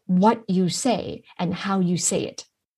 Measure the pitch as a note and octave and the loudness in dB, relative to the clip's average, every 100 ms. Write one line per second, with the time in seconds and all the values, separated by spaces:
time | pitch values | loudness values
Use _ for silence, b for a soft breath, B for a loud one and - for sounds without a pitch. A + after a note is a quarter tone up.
0 | - F3+ G#3 A#3 - F#3 F3+ E3+ C4 G3+ | 0 4 4 4 0 0 0 0 -2 -2
1 | - - - b F3 F#3 G3 G3 F3 F3 | -4 -12 -14 b -6 -4 -4 0 0 0
2 | - F#3 - - - _ _ | -2 -2 -4 -10 -20 _ _